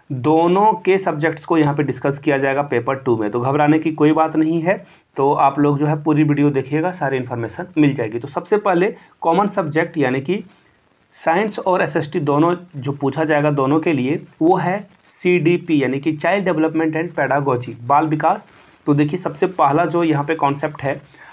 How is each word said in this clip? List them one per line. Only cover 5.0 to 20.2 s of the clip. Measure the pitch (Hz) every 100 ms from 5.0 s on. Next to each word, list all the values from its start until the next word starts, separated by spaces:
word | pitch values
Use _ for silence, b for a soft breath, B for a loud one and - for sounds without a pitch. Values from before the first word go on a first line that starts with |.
| _ -
तो | 139 147
आप | 139 139
लोग | 147 139
जो | 151
है | 151
पूरी | 160 151
वीडियो | 151 143 147
देखिएगा, | 135 135 151 175
सारी | 180 139 131
इन्फॉर्मेशन | 123 120 117 - 185 156
मिल | 143 127
जाएगी। | 110 117
तो | 143
सबसे | 175 170 208
पहले | 208 175 190 B B B
कॉमन | 165 165 202
सब्जेक्ट | 202 156 151 165 160
यानी | 131 131
कि | 131 135 - b b b _ _ _ -
साइंस | 160 170 214 -
और | 190 185
एसएसटी | 160 165 151 180
दोनों | 143 143 170 175 - 143
जो | 127
पूछा | 143 139 160
जाएगा | 156 147 147
दोनों | 143 135 160
के | 170
लिए, | 143 127 170 - _
वो | 160 185
है | 170 196 208 _ -
सीडीपी | - 180 180 175 180 175 151
यानी | 127 135
कि | 156 151
Child | 175 202 190
Development | 156 160 160 160 156
and | 170 151
Pedagogy, | 135 139 143 123 120 113
बाल | 120 143 156
विकास। | 151 156 190 - B B B -
तो |
देखिए, | 147 147 175
सबसे | 156 - 185
पहला | - 143 147 170
जो | 170
यहाँ | 170 143